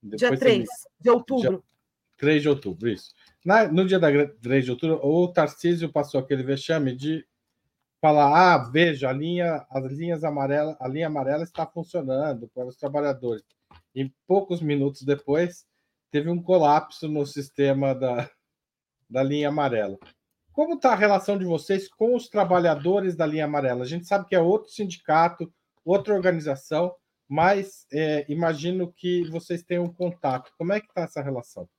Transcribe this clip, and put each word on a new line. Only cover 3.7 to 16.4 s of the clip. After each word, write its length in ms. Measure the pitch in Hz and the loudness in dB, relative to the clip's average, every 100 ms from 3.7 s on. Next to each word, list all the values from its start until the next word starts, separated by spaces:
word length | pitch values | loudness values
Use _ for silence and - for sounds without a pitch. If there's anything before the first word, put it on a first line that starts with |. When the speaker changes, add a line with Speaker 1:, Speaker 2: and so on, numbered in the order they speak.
| 160 185 | 2 2
Speaker 2:
dia 120 | 185 | 4
da 120 | 160 | 4
gre-, 240 | 143 139 - | 4 0 -4
três 240 | 117 135 123 | -2 0 0
de 60 | |
outubro, 280 | 123 160 160 | -4 -2 0
o 300 | 139 160 175 | 0 2 2
Tarcísio 580 | 175 151 - 170 170 165 | 0 0 -2 -2 -2 -2
passou 300 | 151 143 139 | -4 -2 -4
aquele 220 | 131 139 | -2 -4
vexame 520 | 131 139 - 160 135 | -2 -6 -2 -2 -2
de 320 | 127 147 160 - _ _ _ _ _ _ _ | -4 -6 -6 -8 _ _ _ _ _ _ _
falar, 560 | 156 151 147 156 185 | 2 4 6 6 6
"Ah, 40 | 160 | 4
veja, 500 | 120 143 170 139 131 | 2 2 2 2 -4
a 40 | |
linha, 540 | 135 160 175 175 151 - | -4 -4 -2 -2 -2 -6
as 200 | 135 135 | -8 -6
linhas 320 | 139 170 165 | -8 -6 -4
amarela, 540 | 156 147 139 143 151 151 | -4 -2 0 0 -2 -6
a 80 | 127 | -8
linha 200 | 131 156 | -4 -4
amarela 380 | 151 131 147 | -4 -2 -2
está 200 | 165 - | -4 -6
funcionando 840 | 156 - 156 180 135 131 151 123 117 | -8 -8 -8 -6 -4 -2 -2 -6 -10
para 180 | - 127 | -12 -12
os 100 | 123 | -8
trabalhadores." 680 | 139 147 147 131 123 110 _ _ _ - _ | -6 -4 -4 -4 -6 -8 _ _ _ -20 _
E 180 | 131 135 _ _ | -8 -8 _ _
poucos 340 | 196 196 175 | 0 0 -4
minutos 420 | 160 143 139 139 | -2 0 -2 -4
depois, 640 | 135 143 - 147 175 175 _ _ _ _ _ | -4 -4 0 0 0 -6 _ _ _ _ _
teve 200 | 147 160 | -4 -2
um 120 | 175 | -4